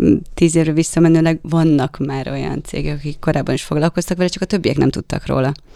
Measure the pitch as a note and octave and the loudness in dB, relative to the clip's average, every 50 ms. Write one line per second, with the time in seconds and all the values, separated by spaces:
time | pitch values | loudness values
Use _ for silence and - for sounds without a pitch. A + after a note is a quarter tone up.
0 | - D#3+ D3 - - - - - E3+ E3 D#3+ E3 D#3+ D#3+ D3+ D#3+ E3 - - E3 | 4 4 4 2 0 -8 -2 0 2 4 4 2 2 2 2 0 0 0 2 4
1 | E3+ D#3+ E3 D#3+ D#3+ E3 D#3+ D#3 - D3+ E3 E3 D#3+ D#3+ D3+ C#3 B2+ C3+ - - | 6 6 6 6 4 2 0 -2 -4 -2 0 2 4 4 4 2 0 -2 -4 -6
2 | C#3 C#3+ C3+ C3+ C3 - C#3 C3+ C#3 C#3 C#3 D3 C#3+ - - C#3+ C#3+ D3+ D3 C#3+ | -6 -6 -4 -6 -6 -6 -6 -6 -6 -6 -6 -8 -8 -8 -8 -6 -4 -4 -4 -4
3 | C#3+ D3 C#3+ - - D#3+ D3+ C#3 - - C3+ - - - - C#3 D#3 E3+ - F3+ | -6 -8 -8 -4 -2 -2 0 0 0 -2 -2 -4 -4 -2 -2 0 0 0 0 -2
4 | E3+ - F3+ F3 F3+ F3+ - - F#3+ - G#3 F#3+ D#3+ - C3 C#3 C3+ C3+ - - | -4 -4 -2 0 0 -2 -2 -4 -6 -2 -2 0 0 0 0 2 0 0 0 -2
5 | - - - - - - C3+ C3+ C3 C3+ C#3+ - - - - | -8 -6 -8 -8 -4 -2 -2 0 0 -2 -4 -6 -12 -20 -10